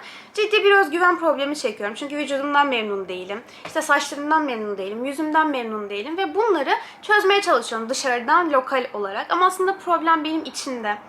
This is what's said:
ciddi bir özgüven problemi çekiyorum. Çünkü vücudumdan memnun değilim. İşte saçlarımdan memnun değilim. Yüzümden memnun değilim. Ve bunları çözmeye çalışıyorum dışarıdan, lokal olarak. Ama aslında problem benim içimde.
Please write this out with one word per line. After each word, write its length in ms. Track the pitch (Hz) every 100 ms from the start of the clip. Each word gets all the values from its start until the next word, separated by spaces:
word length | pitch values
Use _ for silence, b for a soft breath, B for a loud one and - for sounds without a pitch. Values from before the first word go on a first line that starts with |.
| B B B
ciddi 300 | - 427 415
bir 120 | 392 403
özgüven 420 | 330 330 359 339
problemi 380 | 320 269 277 294
çekiyorum. 380 | 240 214 208
Çünkü 220 | 220 285 294
vücudumdan 500 | 269 277 285 285 285
memnun 420 | 240 214 202 185
değilim. 340 | 185 185 208 - B -
İşte 160 | 320
saçlarımdan 600 | 302 285 294 285 294 311
memnun 340 | 294 226 214 202
değilim. 260 | 190 220
Yüzümden 440 | 262 277 311 311 311
memnun 420 | 262 226 214 202
değilim. 280 | 202 240 339
Ve 160 | 392
bunları 360 | 381 453 339 277 427 B B
çözmeye 400 | - 415 381 403
çalışıyorum 460 | 403 269 226 226 226
dışarıdan, 640 | 262 269 240 233 330 339
lokal 340 | 269 262 262 247
olarak. 380 | 208 196 208 294
Ama 160 | 339 370
aslında 320 | 381 370 392
problem 460 | - 330 320 320
benim 200 | 302 320
içimde. 540 | 262 - 285 247 214 208